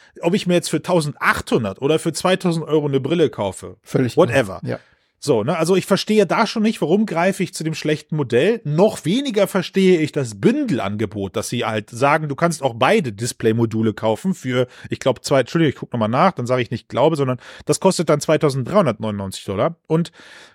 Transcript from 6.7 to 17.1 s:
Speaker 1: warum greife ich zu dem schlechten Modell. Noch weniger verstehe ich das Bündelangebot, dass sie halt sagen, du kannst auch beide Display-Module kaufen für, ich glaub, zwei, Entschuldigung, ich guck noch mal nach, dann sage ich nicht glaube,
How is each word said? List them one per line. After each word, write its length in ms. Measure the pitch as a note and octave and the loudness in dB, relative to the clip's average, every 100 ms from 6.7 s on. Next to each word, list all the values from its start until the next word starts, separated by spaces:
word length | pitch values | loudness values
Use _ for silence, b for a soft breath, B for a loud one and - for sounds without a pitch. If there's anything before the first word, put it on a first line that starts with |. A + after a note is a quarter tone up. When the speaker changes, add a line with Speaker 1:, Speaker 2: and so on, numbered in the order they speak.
| A3 | 0
Speaker 1:
warum 280 | D3+ G3 G#3+ | 0 2 0
greife 340 | E3 F#3 F#3+ | 0 0 0
ich 100 | F3 | -4
zu 120 | - | -4
dem 100 | D#3+ | -6
schlechten 420 | D3+ D3 D3+ - D3+ | -4 -2 -2 -2 -4
Modell. 460 | B2+ A#2 F3+ A#3 D3 | 0 2 2 0 -2
Noch 380 | D3+ G#3 - | 2 2 2
weniger 440 | D3+ A#3+ C#4+ G#3 F#3 | -2 -2 0 0 0
verstehe 520 | F#3+ - F#3+ F#3+ F3 | 0 -2 2 4 4
ich 120 | D3+ | 2
das 280 | D3 B2 G2+ | -2 -4 0
Bündelangebot, 960 | C3 D4 C4 A#2+ G2+ G#2 A2+ G#2+ G2 A2 | 2 2 -2 -2 -2 -4 -4 -4 -4 -4
dass 140 | - | -4
sie 160 | A#2+ A2 | -4 -2
halt 240 | G#2+ G#2 | -4 -6
sagen, 400 | A#2 C#3 D#3 D3+ | 0 2 2 -2
du 60 | C3+ | -2
kannst 260 | E3+ D#3+ | -2 0
auch 140 | C3+ A#2 | -4 2
beide 360 | C3 A3 C3 | 2 4 0
Display-Module 840 | G2+ A#2+ - A2+ A2+ A2+ A2 A2 G#2 | -6 -8 0 0 2 0 0 -2 0
kaufen 400 | A2+ G#2+ F#3+ F3+ | -2 0 -2 -4
für, 320 | B2+ B2+ B2 B B | -2 -2 -2 B B
ich 80 | - | -2
glaub, 260 | C3+ A#2+ - | -2 -2 0
zwei, 140 | C#3 | 0
Entschuldigung, 300 | - E3+ D#3 | 2 0 0
ich 60 | - | 0
guck 160 | - | -8
noch 80 | A#2+ | -4
mal 80 | G#2+ | 0
nach, 260 | B2+ F#3 | 2 2
dann 120 | - A#2+ | 0 -2
sage 160 | B2+ | -2
ich 80 | A#2+ | -2
nicht 180 | A#2 - | -6 -6
glaube, 280 | A2+ D3+ | 0 2